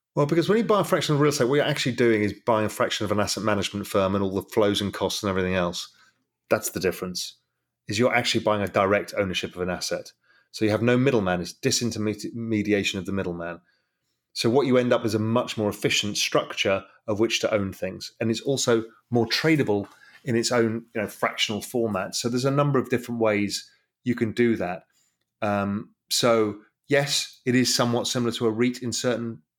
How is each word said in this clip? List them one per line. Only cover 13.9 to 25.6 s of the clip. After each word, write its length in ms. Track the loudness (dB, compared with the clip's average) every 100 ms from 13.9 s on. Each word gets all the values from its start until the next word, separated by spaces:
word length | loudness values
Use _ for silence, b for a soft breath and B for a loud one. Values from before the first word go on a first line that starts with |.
| _ _ _ _
So 160 | -2 2
what 180 | 2 4
you 120 | 4
end 120 | 4
up 140 | 2
is 100 | 2
a 40 | 0
much 400 | 2 0 0 -2
more 100 | -2
efficient 480 | 0 0 0 -2 -2
structure 640 | 0 0 -2 -2 0 0 B B -4
of 140 | 0
which 200 | 2 2
to 140 | 0
own 200 | 0 -2
things. 380 | -6 -8 -8 -14 -4
And 120 | -2
it's 100 | -2
also 440 | -2 0 2 2 0 B _
more 160 | 0 2
tradable 600 | 0 2 2 2 0 -2 B B B
in 100 | -2
its 160 | -2 2
own, 360 | 2 2 0 -6
you 60 | -6
know, 60 | -6
fractional 520 | -2 -4 -2 -4 -4
format. 540 | -4 -2 0 -2 -4
So 160 | -4 -4
there's 160 | -2 0
a 40 |
number 280 | 2 2 2
of 100 | 0
different 320 | -2 -2 0
ways 500 | 2 2 0 -4 b b b _
you 120 | -4
can 180 | -2 0
do 240 | 2 2 2
that. 280 | -2 -6 -12 _ _ _ _ _
Um, 480 | -2 0